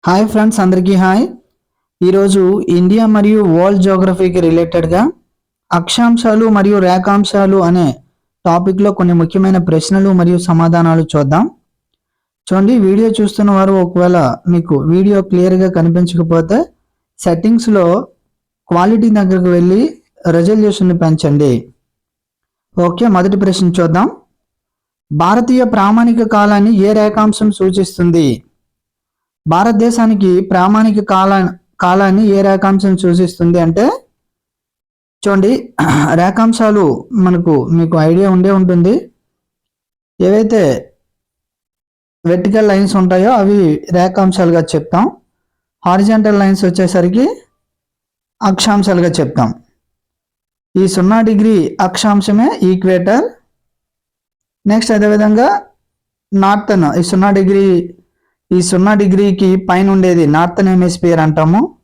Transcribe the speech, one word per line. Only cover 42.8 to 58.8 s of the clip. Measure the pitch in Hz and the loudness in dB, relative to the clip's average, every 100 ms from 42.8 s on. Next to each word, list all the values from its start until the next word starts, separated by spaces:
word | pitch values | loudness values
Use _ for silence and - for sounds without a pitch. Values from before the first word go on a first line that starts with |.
| 196 196 | 0 0
ఉంటాయో | 185 185 202 | 0 2 2
అవి | 247 196 202 175 151 - | 2 2 2 0 -2 -2
రేఖాంశాలుగా | 175 185 185 190 185 175 165 | -2 0 0 0 0 0 0
చెప్తాం, | 165 160 156 175 247 - _ _ _ _ _ _ | -2 -6 -4 -2 -2 -6 _ _ _ _ _ _
హారిజాంటల్ | 175 185 202 220 208 202 | -2 0 2 0 2 0
లైన్స్ | 196 196 185 | 0 0 -2
వచ్చేసరికి | 180 180 185 175 208 294 494 _ _ _ _ _ _ _ _ _ _ | 0 -2 0 0 0 -2 -6 _ _ _ _ _ _ _ _ _ _
అక్షాంశాలుగా | 208 190 220 202 190 180 175 | -4 -2 -2 0 0 0 -2
చెప్తాం. | 170 135 139 113 - _ _ _ _ _ _ _ _ _ _ _ 185 | -2 -4 -2 -4 -6 _ _ _ _ _ _ _ _ _ _ _ -2
ఈ | 190 | -2
సున్నా | 190 180 220 | 0 0 0
డిగ్రీ | 220 214 214 208 151 - | 0 0 2 0 -2 -4
అక్షాంశమే | 202 - 214 202 196 208 262 453 | -6 -2 -2 0 0 0 0 0
ఈక్వేటర్. | 185 185 185 180 180 233 466 - _ _ _ _ _ _ _ _ _ _ _ _ 202 | -2 0 0 0 0 -2 -2 -10 _ _ _ _ _ _ _ _ _ _ _ _ -2
నెక్స్ట్ | 220 226 | -2 0
అదేవిధంగా | 214 208 208 214 214 269 403 - _ _ _ _ _ _ | 0 0 0 0 2 0 -2 -6 _ _ _ _ _ _
నార్థన్, | 196 196 208 208 202 151 175 | -2 0 -2 -2 0 0 -2
ఈ | |
సున్నా | 170 190 202 | -2 0 0
డిగ్రీ, | 196 190 196 196 175 175 - _ _ _ _ _ | 0 0 2 2 0 -2 -14 _ _ _ _ _
ఈ | 180 | -2
సున్నా | 180 180 | 0 0